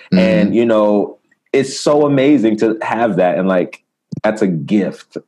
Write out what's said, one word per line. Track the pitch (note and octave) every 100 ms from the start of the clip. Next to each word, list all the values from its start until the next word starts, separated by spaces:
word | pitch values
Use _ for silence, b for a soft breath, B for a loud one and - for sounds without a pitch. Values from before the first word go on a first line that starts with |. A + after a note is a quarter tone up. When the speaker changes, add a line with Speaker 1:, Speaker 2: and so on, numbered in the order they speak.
| B
Speaker 1:
Mm-hmm. | F#3
Speaker 2:
And, | - G#2+ G#2 A2
you | A#2
know, | A2 G#2 G#2 - - _ _ -
it's | C#3 C3+ -
so | D#3+ D3 D3
amazing | C#3 C3+ C#3+ A2 G#2+
to | A2+ G#2+
have | - A2+ A#2 F2+
that. | F2+ E2+
And, | F#2+
like, | F#2 E2+ - _ _ - -
that's | G#2+ G#2+
a | G2
gift. | E2 C#2 G#2 F2+ - - -